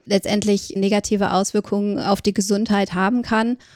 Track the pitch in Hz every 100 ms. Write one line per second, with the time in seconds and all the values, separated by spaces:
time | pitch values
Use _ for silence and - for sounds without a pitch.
0 | - 196 - 208 208 202 - 196 196 208
1 | - 208 196 185 196 208 - 202 202 202
2 | - 202 - 196 196 202 226 202 190 180
3 | 190 247 233 220 233 247 -